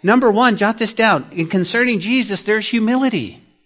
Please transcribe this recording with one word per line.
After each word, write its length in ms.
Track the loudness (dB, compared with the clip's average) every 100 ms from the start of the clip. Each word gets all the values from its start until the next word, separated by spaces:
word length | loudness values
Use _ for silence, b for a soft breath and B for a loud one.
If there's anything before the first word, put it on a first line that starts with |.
Number 280 | 4 4 4
one, 260 | 4 2 2
jot 200 | -2 0
this 160 | -4
down. 340 | 0 2 2 -2
In 160 | -6 -2
concerning 520 | -2 0 0 0 -2
Jesus, 440 | 0 -2 -2 -4
there's 260 | -2 -2 0
humility. 720 | -2 0 2 0 -2 -6 -12 _ _